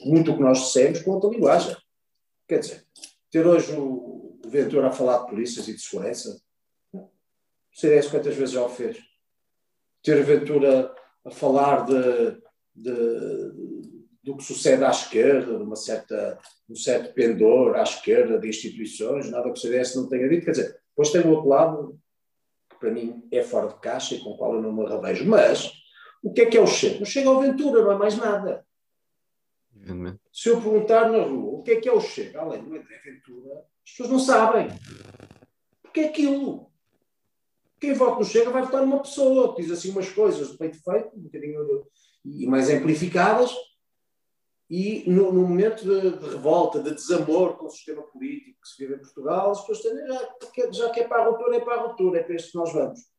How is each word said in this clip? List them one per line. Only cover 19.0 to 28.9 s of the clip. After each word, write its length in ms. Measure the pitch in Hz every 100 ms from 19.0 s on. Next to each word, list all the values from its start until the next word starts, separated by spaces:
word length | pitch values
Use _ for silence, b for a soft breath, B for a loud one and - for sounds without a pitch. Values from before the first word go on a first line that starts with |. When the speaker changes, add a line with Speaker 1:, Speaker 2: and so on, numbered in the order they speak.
| 110 143 113
Speaker 1:
nada 200 | 120 123
que 60 | -
o 20 |
C 100 | 117
D 80 | 127
S 180 | 127 131
não 120 | 117
tenha 220 | 127 135
dito. 160 | 170 170
Quer 60 |
dizer, 280 | - - - _
depois 200 | - 151
tem 120 | 175
o 100 | 165
outro 180 | 156 139
lado, 500 | 139 160 151 - - _ _ _ _ _ _ _
que 100 | _
para 120 | 113
mim 360 | 120 117 117 -
é 100 | 120
fora 280 | 117 110 107
de 100 | -
caixa 340 | - - -
e 60 | -
com 100 | 107
o 80 | -
qual 160 | 117
eu 80 | 113
não 100 | 110
me 140 | 110 107
arravejo. 420 | 107 - 92 196
Mas 440 | - - - - - b b b b
o 100 | 202
que 100 | 240
é 40 | 226
que 120 | 226
é 40 |
o 60 | 185
Chega? 340 | - 208 190
O 40 | 208
Chega 220 | 277 262
é 20 |
o 80 | 262
Ventura, 420 | 269 - 285 233
não 120 | 202
é 40 | 196
mais 180 | 208 214
nada. 480 | 220 202 185 - - _ _